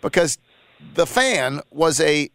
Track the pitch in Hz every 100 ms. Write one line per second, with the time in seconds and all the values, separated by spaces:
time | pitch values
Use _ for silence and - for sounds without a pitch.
0 | - - 170 - _ _ _ _ - -
1 | 175 - 262 196 131 139 - 143 160 143
2 | 151 151 143